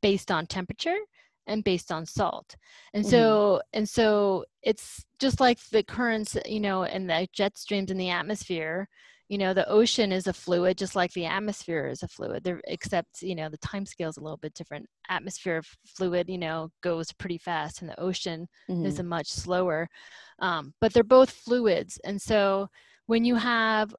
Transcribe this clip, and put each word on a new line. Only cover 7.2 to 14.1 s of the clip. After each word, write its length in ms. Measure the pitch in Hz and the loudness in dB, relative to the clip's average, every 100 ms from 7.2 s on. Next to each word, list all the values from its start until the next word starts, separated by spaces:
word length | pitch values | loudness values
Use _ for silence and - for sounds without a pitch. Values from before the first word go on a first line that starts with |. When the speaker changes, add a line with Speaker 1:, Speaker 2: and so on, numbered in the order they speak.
| 180 | -2
Speaker 1:
jet 240 | - 202 - | 0 -2 -2
streams 340 | - 202 190 | -6 -4 -2
in 60 | 190 | -4
the 120 | 185 | -2
atmosphere, 760 | 175 160 208 - 175 160 170 196 _ - _ _ | -2 -2 -6 -4 -4 -4 -4 -6 _ -20 _ _
you 100 | 202 | -2
know, 160 | 190 | 0
the 140 | 190 - | 2 4
ocean 440 | 214 233 - 208 | 6 6 4 2
is 140 | 190 185 | 2 -2
a 60 | |
fluid, 440 | 175 - 175 175 185 | -4 0 2 2 0
just 180 | 190 196 | -2 -2
like 160 | 175 | -2
the 120 | - 165 | -2 -4
atmosphere 640 | 190 214 202 - 160 139 | -2 -4 -8 -4 -4 -4
is 140 | 127 | -6
a 60 | - | -10
fluid, 360 | - - - | -10 -8 -4
there, 180 | 180 175 - | -4 -6 -8
except, 540 | 165 - 180 170 - | -10 -4 -4 -4 -10
you 140 | 180 175 | -8 -6
know, 140 | 156 | -8
the 80 | 151 | -8
time 280 | - 202 196 | -8 -8 -10
scale 240 | - | -8
is 80 | 160 | -8